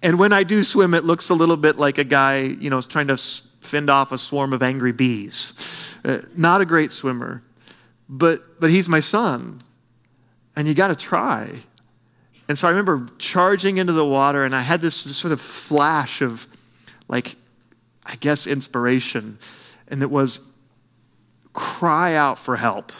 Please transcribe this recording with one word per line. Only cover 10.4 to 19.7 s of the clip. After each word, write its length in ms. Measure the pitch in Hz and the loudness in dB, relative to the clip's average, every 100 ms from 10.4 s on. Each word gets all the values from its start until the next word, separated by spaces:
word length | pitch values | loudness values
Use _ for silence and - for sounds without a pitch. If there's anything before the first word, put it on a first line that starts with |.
| _ - | _ -6
And 120 | 151 | 0
you 60 | |
gotta 220 | 151 190 156 | 2 2 0
try. 640 | - 175 233 113 110 - - _ _ _ _ _ _ _ _ | -2 -2 0 -2 -6 -14 -18 _ _ _ _ _ _ _ _
And 100 | 147 | 0
so 100 | 175 | 2
I 40 | |
remember 360 | 180 196 151 120 - | 2 2 0 -2 -10
charging 580 | - 185 180 196 190 190 | -4 2 4 4 0 0
into 160 | 185 | 0
the 120 | 160 147 | 2 2
water, 380 | 135 139 143 | 4 2 2
and 120 | 135 131 | 0 -2
I 60 | |
had 200 | 123 170 | 0 0
this 140 | 165 - | 0 -4
sort 360 | - 139 175 | -8 -8 -4
of 80 | 147 | -4
flash 800 | - - - 147 147 156 131 - | -6 -18 -2 2 2 2 -2 -4
of, 260 | 131 113 - _ _ _ - - _ | -6 -6 -16 _ _ _ -20 -20 _
like, 280 | 123 - - _ _ _ _ _ _ - | -6 -6 -14 _ _ _ _ _ _ -18
I 100 | - | -6
guess, 320 | 147 147 - | -2 -2 -2
inspiration. 880 | 143 127 127 123 127 123 123 107 104 - - - | -6 -4 -4 0 0 -2 -8 -10 -18 -20 -20 -20